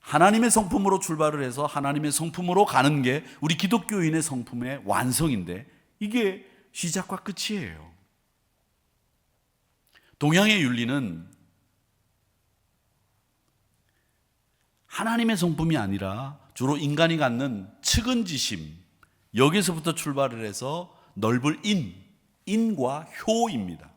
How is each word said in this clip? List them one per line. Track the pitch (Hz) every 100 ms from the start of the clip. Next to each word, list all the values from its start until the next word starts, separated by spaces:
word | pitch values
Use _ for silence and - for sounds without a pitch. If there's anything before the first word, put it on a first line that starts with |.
| -
하나님의 | 151 185 220 240
성품으로 | 220 190 202 196 190
출발을 | - 156 151 151
해서 | 131 120 147
하나님의 | 147 139 151 151
성품으로 | 139 165 165 180 185
가는 | 208 131 139 147
게 | 127 139 - -
우리 | - 170
기독교인의 | 190 233 - 208 165 160
성품의 | 147 131 117 120 123 139
완성인데 | 98 98 127 123 165 113 85 90 135 _ _ _
이게 | 208 240 202 190 - _ _
시작과 | - 175 185 180 190
끝이에요. | - 185 - 208 113 80 78 85 _ _ _ _ _ _ _ _ _ _ _ _ _ _ _ _ _ _ _ _ _ _
동양의 | 147 170 214 208
윤리는 | 135 120 120 139 113 82 87 _ _ _ _ _ _ _ _ _ _ _ _ _ _ _ _ _ _ _ _ _ _ _ _ _ _ _ _ _ _ _ _ _ _ _ _
하나님의 | - 226 233 226 202
성품이 | 175 151 165 151
아니라 | 101 98 95 104 135 147 _
주로 | - 127 147
인간이 | 143 147 165 165
갖는 | 135 117 139 107 98 -
측은지심, | - - 226 247 190 139 - 95 78 82 _ _ _ _ _
여기서부터 | 104 139 190 190 165 165 151
출발을 | 151 139 135 117
해서 | 110 98 127 165 180 _ _
넓을 | - 110 123 143 156
인, | 208 202 104 87 - _ _ _ -
인과 | 214 226 180 123 143 160 - -
효입니다. | 226 233 127 92 80 76